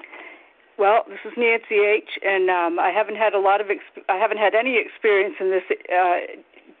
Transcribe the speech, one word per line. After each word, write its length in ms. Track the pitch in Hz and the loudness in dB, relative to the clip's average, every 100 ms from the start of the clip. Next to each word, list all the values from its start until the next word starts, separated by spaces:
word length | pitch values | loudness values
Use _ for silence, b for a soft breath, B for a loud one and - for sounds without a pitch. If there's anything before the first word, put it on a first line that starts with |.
| B B B B B B _ - | B B B B B B _ 0
Well, 300 | 196 226 202 | 2 2 0
this 160 | 196 | -8
is 140 | 214 233 | -10 -2
Nancy 420 | 233 226 - 214 | 0 0 0 2
H., 400 | 208 220 - - | 2 2 -2 -6
and, 280 | 196 196 185 | -2 0 2
um, 300 | 180 170 175 | 2 0 0
I 120 | 180 | 0
haven't 240 | 190 208 214 | 0 -2 -2
had 180 | 220 | 0
a 60 | 202 | 2
lot 220 | 190 202 | 2 2
of 60 | 202 | 0
exp-, 360 | 196 - - - | -6 -8 -8 -4
I 80 | 185 | -2
haven't 220 | 214 214 | -2 0
had 160 | 208 214 | 2 2
any 200 | 254 233 | 0 -2
experience 640 | - - 220 202 196 - | -4 -2 2 2 0 -2
in 120 | 190 | -2
this, 120 | 190 185 | -2 -2
uh, 480 | - - 180 180 175 - - - _ - _ | -6 -2 0 2 0 -4 -14 -20 _ -20 _